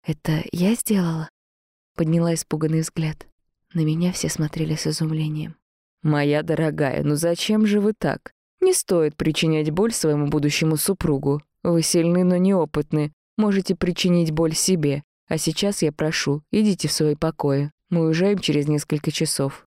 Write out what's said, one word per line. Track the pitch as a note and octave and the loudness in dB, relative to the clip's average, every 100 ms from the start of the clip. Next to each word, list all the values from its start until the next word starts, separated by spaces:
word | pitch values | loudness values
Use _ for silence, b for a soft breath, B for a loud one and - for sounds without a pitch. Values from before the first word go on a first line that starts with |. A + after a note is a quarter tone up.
Это | - D#3 - D#3 - | -6 -4 -2 -2 -2
я | F3 F#3 | 0 0
сделала?» | A#3+ - G3+ E3+ D#3+ D#3+ _ _ _ _ _ _ | 0 0 0 2 -2 -8 _ _ _ _ _ _
Подняла | - D#3+ E3+ E3+ | -4 0 2 2
испуганный | E3 - D#3 D#3 D#3+ | -2 -4 -4 0 0
взгляд. | D#3+ - D#3 D3+ - _ _ _ _ | -2 -4 -4 -6 -18 _ _ _ _
На | E3 | -2
меня | D#3 D#3+ F3 | 0 0 -2
все | F3+ D#3 | -2 -4
смотрели | - D3+ D#3+ D#3 | -2 -4 -4 -4
с | D#3 | -2
изумлением. | D3+ D#3 D#3+ D#3+ D#3 D3+ D#3 - _ _ _ _ | -4 -2 -2 -2 -4 -4 -8 -14 _ _ _ _
«Моя | D#3 D3 D3 D3 | 0 2 2 0
дорогая, | D#3+ D#3 D#3+ D#3 C#3+ C#3 | 0 0 0 0 -2 0
ну | D3 | 0
зачем | D3 E3+ E3+ - G#3+ | 0 0 -2 0 2
же | G#3+ G#3 | 2 2
вы | G3+ | 0
так? | A3 D3 - - _ _ _ | 0 -4 -4 -10 _ _ _
Не | F#4 | 2
стоит | F4+ - F3 D3+ | 2 2 2 2
причинять | - D3+ D3 D#3+ D#3 D#3 | 0 -2 0 0 0 0
боль | D#3+ A3+ | 0 -2
своему | - D#3+ D3 C#3+ | 0 0 0 0
будущему | D3+ D3 - D#3+ D#3 | 0 0 0 0 0
супругу. | - F#3+ E3 C#3 C#3+ D3 _ _ | -2 -2 0 0 0 -4 _ _
Вы | F3 E3+ | 0 0
сильны, | D#3+ F3 E3 F3 | 2 2 2 2
но | F3+ F3+ | 2 4
неопытны. | F#3+ F#3+ D3+ D3+ D3 D#3 D3 _ _ - | 2 2 0 -4 -2 -2 -2 _ _ -2
Можете | G#3+ G3 F#3+ | 2 2 0
причинить | F3+ F3+ E3+ F#3 F3 D#3+ | -2 -2 0 2 2 2
боль | D#3 E3 | 0 0
себе. | E3 - F#3 D3 C#3 - _ _ | 0 0 2 0 -2 -8 _ _
А | D#3+ | -4
сейчас | - - G3+ G#3 | -2 -2 -2 0
я | D#3 | -2
прошу, | - D#3 - - D3 _ | 0 -2 -2 -2 -4 _
идите | G#3 G#3+ F3 D#3 | 0 2 0 -2
в | |
свои | - D#3 | 0 0
покои. | D3 D#3+ - C#3+ C#3 D3 _ _ | 0 -2 -2 -2 0 -2 _ _
Мы | E3+ | 0
уезжаем | D#3+ D#3+ G3 G3 | 2 2 2 0
через | - D3 C#3+ | 0 0 0
несколько | D3+ - D3+ D#3+ | -2 -2 -4 -2
часов». | - D#3 - C#3 - _ | -2 -4 -2 -4 -6 _